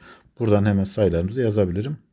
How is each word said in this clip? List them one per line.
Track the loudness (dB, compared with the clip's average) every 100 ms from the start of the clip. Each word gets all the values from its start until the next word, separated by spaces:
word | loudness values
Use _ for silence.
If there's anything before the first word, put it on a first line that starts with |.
| -20 -20 _ -6
Buradan | 0 2 2
hemen | 0
sayılarımızı | 0 0 0 2 -2 -2
yazabilirim. | 0 0 0 -2 -6 -8 _